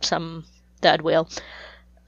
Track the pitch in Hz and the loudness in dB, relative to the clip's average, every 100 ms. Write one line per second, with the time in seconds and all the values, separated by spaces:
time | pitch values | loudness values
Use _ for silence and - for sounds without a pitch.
0 | - 165 165 165 - _ _ - 175 156 | -2 -2 -4 -10 -14 _ _ 2 4 4
1 | 156 160 165 - - - - - _ _ | 2 2 0 -8 -14 -18 -18 -20 _ _